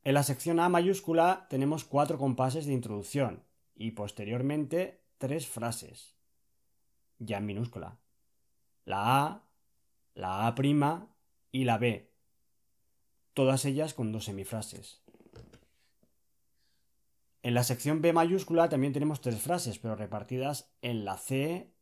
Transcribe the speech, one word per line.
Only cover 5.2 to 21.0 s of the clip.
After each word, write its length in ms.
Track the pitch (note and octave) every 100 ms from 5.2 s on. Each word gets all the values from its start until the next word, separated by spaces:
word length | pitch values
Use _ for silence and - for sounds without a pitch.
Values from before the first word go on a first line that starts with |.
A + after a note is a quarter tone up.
| C3 D#3 C3+
frases, 720 | - A#2 A#2 - A#2+ - _ _ _ _ _ _ _ _ _ _ _
ya 180 | A2 G2+
en 80 | G#2
minúscula. 540 | G2+ A#2+ G2 E2 - _ _ _ _ _ _ _ _ -
La 400 | G2 G#2+ C3+ D3+
A, 180 | G3 _ _ _ _ _ _ _ -
la 320 | F#2 F#2+ A#2
A 80 | A#2+
prima 580 | C#3 D3 D3 E3 G#3+ _ _ _ _
y 140 | C3 B2+
la 120 | A2
B, 340 | A#2+ G2+ - _ _ _ _ _ _ _ _ _ _ _ _
todas 320 | - C3 C3 C#3+
ellas 280 | C3+ D#3
con 180 | - A2
dos 140 | G#2+ A2
semifrases. 800 | G2 F#2+ A2 - - - - _ _ - - - - _ _ _ _ _ _ _ _ _ _ _ _ _ _ _ _ _ _
En 100 | B2
la 100 | A#2+
sección 380 | B2 B2 D3 D#3
B 100 | E3+
mayúscula 560 | E3 E3+ F#3+ - E3 E3+
también 260 | D3 C#3
tenemos 280 | C#3 D3+ D3
tres 180 | B2+ G#2+
frases, 380 | D3 F3 A#2+ G2
pero 180 | A2+ G#2+
repartidas 800 | G#2 G#2+ G2 B2+ C3+ C#3+ - _
en 240 | B2 A#2